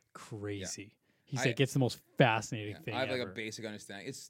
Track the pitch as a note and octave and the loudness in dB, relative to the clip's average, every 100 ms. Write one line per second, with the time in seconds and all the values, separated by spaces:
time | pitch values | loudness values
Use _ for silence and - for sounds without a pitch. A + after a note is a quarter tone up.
0 | _ - - A2 G#2 G2+ F2+ - G2+ - | _ -18 -12 -8 -6 -4 -6 -8 -12 -18
1 | _ _ _ C3+ C3 A#2 C3+ C#3 A#2+ - | _ _ _ 0 2 4 4 4 2 0
2 | _ - B2+ A2 - A2+ G#2 G2 - A#2 | _ 6 6 6 0 -6 -8 -8 -6 -2
3 | C3 B2+ A#2 F2+ A2 G#2+ A2 G#2 - G2+ | -2 -2 -4 -6 -8 -8 -8 -10 -12 -12
4 | A2 C3+ - | -10 -12 -14